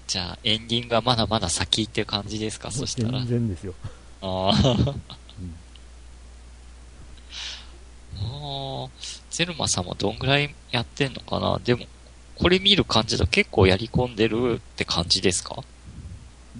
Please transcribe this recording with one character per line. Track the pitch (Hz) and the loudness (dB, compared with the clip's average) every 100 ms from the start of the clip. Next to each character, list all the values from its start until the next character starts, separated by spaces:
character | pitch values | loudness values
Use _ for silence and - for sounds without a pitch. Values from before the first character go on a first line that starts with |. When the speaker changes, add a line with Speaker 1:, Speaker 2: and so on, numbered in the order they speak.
| - | -6
Speaker 1:
じ | 101 | -4
ゃ | 87 | -4
あ | - | -4
エ | 113 110 | 0 0
ン | 113 | 0
デ | 117 | -4
ィ | 120 | 0
ン | |
グ | 113 | 2
は | |
ま | 117 120 | 4 2
だ | 107 | 2
ま | 110 | 0
だ | 90 | 0
先 | - 87 - | -2 2 2
っ | 107 | 2
て | - | 0
い | |
う | 104 | -2
感 | 104 101 | -2 -4
じ | 107 | -4
で | 107 | -4
す | - | -6
か、 | 117 | -8
そ | 107 113 | -6 -4
し | - | -2
た | 113 | -2
ら。 | 127 | -2
Speaker 2:
全 | 117 | -2
然 | 120 117 | 0 -2
で | 85 | -4
す | 98 | -8
よ。 | - - - - - | -10 -12 -14 -20 -10
Speaker 1:
あ | 95 92 95 | -4 0 4
ー。 | 107 135 104 | 6 6 4
Speaker 2:
う | |
ん。 | 139 135 - - - - 90 82 - - - - - - - - - - - - - - - - - - - - - - - - - - | 2 -2 -10 -18 -18 -12 -12 -12 -18 -20 -20 -20 -20 -20 -20 -20 -20 -20 -20 -20 -20 -20 -18 -18 -16 -12 -12 -12 -16 -20 -20 -20 -14 -8
Speaker 1:
あ | |
ー。 | 107 143 147 139 135 131 131 - - - - | -6 -6 -8 -6 -6 -6 -8 -10 -12 -12 -6
ゼ | - 170 | -2 -2
ル | 165 | 0
マ | 104 | 0
さ | - | 0
ん | 90 | -2
も | 90 | 0
ど | 101 | 0
ん | 113 | 0
ぐ | 127 | 4
ら | 139 | 4
い | 143 - - | 2 -6 -4
や | 123 | -2
っ | 113 | -2
て | - 139 | -2 -2
ん | |
の | 110 | -4
か | - 92 | -4 -2
な？ | 95 90 | 0 0
で | 98 120 | 2 0
も、 | - - - - - - | -2 -18 -20 -20 -12 2
こ | 175 | 4
れ | 185 | 4
見 | 196 202 | 4 4
る | 117 | 4
感 | 110 110 | 2 2
じ | 117 | 2
だ | 87 | 2
と | |
結 | - - | 4 2
構 | - 95 | 6 6
や | 92 | 6
り | 113 | 2
込 | - 123 | 0 0
ん | 110 | 2
で | 110 | 2
る | 110 127 113 | 2 0 0
っ | - - | -4 -6
て | - | -2
感 | - 85 | 0 0
じ | - | 2
で | 98 | 2
す | 87 | 0
か？ | - - - - - - - - - - - 123 | -4 -10 -12 -16 -18 -16 -14 -16 -18 -20 -18 -14